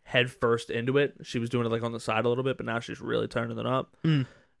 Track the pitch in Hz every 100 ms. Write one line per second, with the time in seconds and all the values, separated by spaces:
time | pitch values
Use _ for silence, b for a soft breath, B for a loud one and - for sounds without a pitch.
0 | - 131 123 - 120 117 - 120 120 135
1 | 139 - - 123 117 123 117 113 117 117
2 | - 110 120 120 131 127 117 113 117 117
3 | 120 117 113 120 117 113 117 131 - _
4 | 160 151 127 b b b